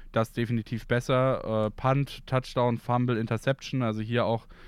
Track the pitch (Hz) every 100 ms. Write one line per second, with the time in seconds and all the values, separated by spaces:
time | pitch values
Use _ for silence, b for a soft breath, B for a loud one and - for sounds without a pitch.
0 | B 117 110 - 117 120 - 110 - 120
1 | - 127 131 120 - 110 107 - 131 135
2 | 139 - - 131 - 127 123 117 - 123
3 | 123 113 113 110 - 131 - 131 117 107
4 | 110 120 104 113 - B